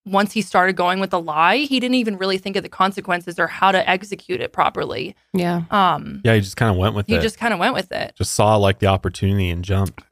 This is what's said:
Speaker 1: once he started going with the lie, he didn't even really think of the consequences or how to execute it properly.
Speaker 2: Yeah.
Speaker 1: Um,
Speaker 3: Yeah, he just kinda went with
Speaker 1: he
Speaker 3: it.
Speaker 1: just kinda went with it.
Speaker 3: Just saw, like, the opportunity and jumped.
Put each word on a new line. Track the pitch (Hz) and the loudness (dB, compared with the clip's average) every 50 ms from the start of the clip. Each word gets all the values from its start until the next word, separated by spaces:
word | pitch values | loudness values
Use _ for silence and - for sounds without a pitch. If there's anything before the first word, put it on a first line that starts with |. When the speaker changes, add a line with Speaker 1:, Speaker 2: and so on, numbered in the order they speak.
| _ | _
Speaker 1:
once | 190 190 196 208 202 | 0 0 2 2 2
he | - 220 | -2 -4
started | 196 - - 185 180 190 185 | -4 2 2 4 4 4 2
going | 185 180 180 185 190 | 2 0 0 0 0
with | 196 190 | -2 -2
the | 196 175 | -2 -4
lie, | 165 160 151 156 165 180 214 277 | -4 -2 0 2 4 4 4 2
he | 302 277 269 254 | 0 0 0 0
didn't | 247 247 254 | 0 0 0
even | 254 226 220 202 180 | 0 0 -2 -2 -2
really | 190 196 190 190 | -2 -2 -2 -2
think | - 202 190 | -4 -4 -4
of | 196 165 | -4 -6
the | - | -4
consequences | - - 190 196 190 196 - 190 180 175 175 180 170 - | -2 0 0 0 -2 -4 -4 -4 -4 -4 -4 -6 -4 -2
or | 170 | -2
how | 165 - - 190 196 | -2 0 0 2 4
to | 190 185 160 175 | 4 4 2 0
execute | 185 190 208 202 202 180 - - 180 - | 0 -2 -4 -8 -12 -12 -8 -8 -6 -6
it | 123 - | -6 -4
properly. | - - 147 - - 180 160 - 117 110 - - - _ _ _ | -2 0 0 0 0 -2 -6 -6 -6 -8 -8 -10 -12 _ _ _
Speaker 2:
Yeah. | - 185 175 175 175 175 165 - | -4 -2 -2 0 -2 -2 -4 -2
Speaker 1:
Um, | 214 202 190 175 151 143 143 147 - 202 202 | 0 2 2 2 2 -2 -6 -10 -8 -2 2
Speaker 3:
Yeah, | 120 113 | 4 4
he | 107 | 4
just | 101 95 - | 2 0 -2
kinda | - 117 110 92 | 0 0 2 2
went | 90 92 107 104 | 2 2 0 0
with | 104 101 | -2 -2
Speaker 1:
he | - 220 | 0 0
Speaker 3:
it. | 82 | 0
Speaker 1:
just | - 226 - - | 0 -2 -4 -4
kinda | 226 233 208 | -2 -2 0
went | 170 185 247 269 | 0 0 0 0
with | - 185 - | -2 -6 -6
it. | - - 110 - - | -8 -8 -8 -8 -6
Speaker 3:
Just | - 101 - - | -6 -6 -2 0
saw, | - 104 107 110 | 2 4 4 4
like, | 104 101 98 98 - | 4 4 2 2 2
the | 104 95 | 2 2
opportunity | 95 92 - 92 - - 98 95 101 101 92 87 | 2 2 0 -4 -4 -2 0 0 0 0 0 -2
and | 85 87 90 | -2 -4 -4
jumped. | 98 95 95 98 87 - - - _ | -2 -2 -2 -2 -2 -6 -10 -20 _